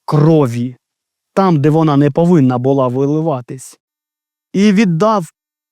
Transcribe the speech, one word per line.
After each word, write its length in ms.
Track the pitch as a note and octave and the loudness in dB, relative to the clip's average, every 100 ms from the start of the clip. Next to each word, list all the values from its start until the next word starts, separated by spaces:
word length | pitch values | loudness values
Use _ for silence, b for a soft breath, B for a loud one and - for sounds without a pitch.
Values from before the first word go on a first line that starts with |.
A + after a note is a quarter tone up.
крові 720 | - D3+ D3+ D#3 C3 A#2+ B2 B2 _ _ _ _ _ | -4 0 2 2 0 -2 -8 -10 _ _ _ _ _
там, 260 | - F#3+ D#3 | -2 0 2
де 100 | D3+ | 2
вона 260 | D#3 D#3+ C#3 | 2 0 2
не 140 | D3 | 0
повинна 480 | C#3+ E3+ F3 C3 B2 | 0 2 2 2 0
була 300 | B2+ C#3 B2+ | -2 0 -2
виливатись, 880 | B2+ C#3 D3+ D#3+ C3 B2 C3+ - - _ _ _ _ _ _ _ | -2 -4 -4 -4 -6 -10 -18 -18 -20 _ _ _ _ _ _ _
і 200 | F#3 G#3 | 0 2
віддав 540 | F#3+ G#3+ D#3+ G#3+ G#3+ E3 _ _ _ _ | 2 0 0 0 -2 -6 _ _ _ _